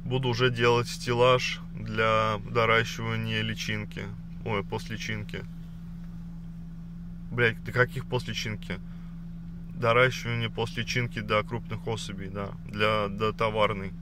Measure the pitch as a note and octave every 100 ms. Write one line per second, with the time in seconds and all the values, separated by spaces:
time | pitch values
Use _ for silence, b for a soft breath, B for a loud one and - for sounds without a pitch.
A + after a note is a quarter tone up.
0 | - C3 C3 A#2 B2+ A#2+ A#2+ A#2+ A#2 -
1 | B2 A#2+ B2 B2+ - - - - A2 A2
2 | A2 A2 A2 G#2+ A2 A#2 A2+ A2+ A2+ -
3 | A2+ A2+ A2 A2 A2 A2 - G#2+ G#2 F#2
4 | G2+ G#2+ - - A#2+ G#2 F#2 G#2+ - A2
5 | - G#2+ G#2 - - - - - - -
6 | - E3+ E3+ E3+ E3+ E3 - - - -
7 | - - - A#2+ A#2+ A2 - B2 B2 C3
8 | - B2 - A2 A2 G#2+ - F2 B B
9 | B B B B - - - - A#2 A#2
10 | B2+ B2 A#2 A#2 A2+ A2 A2+ - A2+ B2+
11 | A#2+ - G#2+ G#2+ G#2 A#2 - A2 - A2
12 | - F#2+ F#2+ G2 G2 - - G#2 G#2+ G#2+
13 | G2+ G2+ A2 G#2+ A2+ G#2+ G#2 G2+ F#2+ E2+